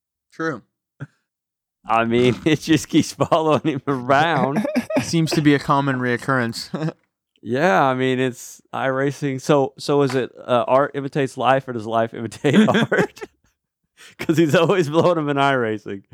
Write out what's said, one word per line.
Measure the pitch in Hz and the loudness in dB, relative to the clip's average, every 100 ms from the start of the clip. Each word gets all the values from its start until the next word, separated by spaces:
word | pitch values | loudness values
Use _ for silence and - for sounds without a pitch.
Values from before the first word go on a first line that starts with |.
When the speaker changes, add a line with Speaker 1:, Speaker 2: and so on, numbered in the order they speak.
| _ _ _ | _ _ _
Speaker 1:
True. | - 160 123 _ _ _ - 139 _ _ _ _ _ _ _ - | -8 -6 -6 _ _ _ -18 -18 _ _ _ _ _ _ _ -4
Speaker 2:
I | 113 | -2
mean, | 117 120 123 113 | 2 2 2 0
<laughs> | |
it | 165 151 | 0 -2
just | - 156 - | 0 -2 2
keeps | 160 - | -2 0
following | - 139 170 160 135 | -2 0 0 2 0
him | 156 139 - | -2 -4 -4
around. | 135 123 139 160 147 127 147 214 415 | -4 0 2 2 0 0 -2 -2 -4
Speaker 1:
<laughs> | - 622 | -4 -4
Seems | - 170 160 | -2 -2 0
to | - | 2
be | 147 | 2
a | 143 | 2
common | - 143 139 127 | 2 0 0 -2
reoccurrence. | 123 120 - 131 117 110 - 143 156 - | -2 -4 -2 -2 -2 -6 -10 -8 -8 -8
<laughs> | _ _ _ _ | _ _ _ _
Speaker 2:
Yeah, | 113 127 175 190 | -6 -2 2 2
I | 139 | 2
mean, | 127 131 127 | 0 0 0
it's | 131 117 - - _ | -2 -4 -16 -20 _
iRacing. | 117 131 131 143 135 147 131 | -6 -4 -2 -4 -4 -6 -4
So, | - 147 131 - | 2 2 2 -4
so | - 143 | -2 2
is | 139 | 2
it, | 131 117 - | 0 -4 -8
uh, | - 123 - | 0 0 4
art | 131 143 | 2 2
imitates | 139 139 156 135 127 | -4 -6 -4 -4 0
life, | 117 135 131 | 2 2 0
or | |
does | 117 107 | -8 -2
life | 113 117 | -2 -2
imitate | 117 113 - 147 156 220 | -4 -10 -4 2 4 4
Speaker 3:
<laughs> | |
Speaker 2:
art? | 220 226 - 415 - - _ _ _ | 2 0 0 -2 -6 -20 _ _ _
<laughs> | _ _ _ _ - - | _ _ _ _ -20 -10
'Cause | - 156 | -2 2
he's | 165 | 4
always | 175 165 160 147 | 4 4 2 2
blowing | 160 165 165 | 2 2 2
him | 147 | 0
in | 139 | 0
iRacing. | 139 131 113 110 - 101 - | 2 2 0 -4 -8 -12 -10